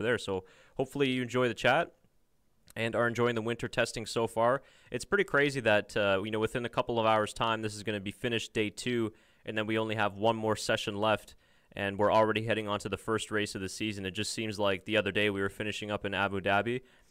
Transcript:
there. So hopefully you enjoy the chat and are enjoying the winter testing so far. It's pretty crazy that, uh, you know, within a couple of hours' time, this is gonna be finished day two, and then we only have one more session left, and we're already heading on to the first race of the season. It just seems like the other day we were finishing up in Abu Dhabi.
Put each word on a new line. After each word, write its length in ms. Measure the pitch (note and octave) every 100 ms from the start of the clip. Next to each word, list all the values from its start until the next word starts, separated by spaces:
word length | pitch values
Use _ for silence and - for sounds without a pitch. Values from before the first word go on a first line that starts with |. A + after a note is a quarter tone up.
there. 160 | A2 A#2
So 240 | - F#2+ - - - -
hopefully 320 | C#3 C#3+ C#3
you 140 | B2+
enjoy 240 | A#2+ B2 B2
the 80 | G#2+
chat 360 | B2 C#3+ - - _ _ _ _ _ _ - -
and 200 | A2+ G#2
are 120 | A#2+
enjoying 260 | A2+ A#2+
the 80 | A#2
winter 260 | A2 A#2 A#2+
testing 380 | - A#2 - A2
so 220 | - A2+
far. 340 | - A#2 C3+ - - -
It's 120 | B2
pretty 200 | - G3+
crazy 360 | F#3+ C#3+ C#3+ C3+
that, 360 | A2+ G#2 G2+ A#2
uh, 240 | G2+ F#2+
you 60 | G#2+
know, 100 | G#2+
within 240 | A2 B2+
a 60 | A#2+
couple 300 | - B2 A#2
of 80 | A2
hours' 260 | A2 G#2
time, 300 | - A#2 A2+
this 120 | A2 G#2+
is 60 |
gonna 180 | G2+ G#2
be 120 | G2
finished 420 | - B2+ A2+ -
day 160 | A#2 G#2
two, 420 | - B2+ A#2+ A2 - _ _ -
and 100 | A2
then 80 | G#2+
we 140 | A2
only 160 | A2 A2
have 180 | G#2
one 220 | G2 A2 A2+
more 200 | A2 G#2+
session 400 | - A2 - G2+
left, 380 | G#2+ G#2 - - _ _ _
and 260 | - G2+ G2
we're 160 | G#2
already 300 | G#2 A2 G#2+
heading 240 | A2+ G#2+ G#2
on 120 | G#2
to 60 | G#2
the 100 | F#2+
first 340 | - A2 -
race 240 | G#2+ G#2 G#2+
of 60 |
the 80 | F#2+
season. 360 | - A2 G2+ F#2+
It 60 |
just 200 | F#2 G#2
seems 280 | - A2 G2+
like 260 | G2+ F#2+ -
the 100 | G#2+
other 160 | G2+
day 200 | G2 G#2
we 100 | G2
were 80 | G2
finishing 400 | - G#2+ G2 G#2
up 160 | G#2 G2+
in 80 |
Abu 260 | F#2+ G2+ G2
Dhabi. 420 | F#2+ G2+ G#2+ B2 - _ _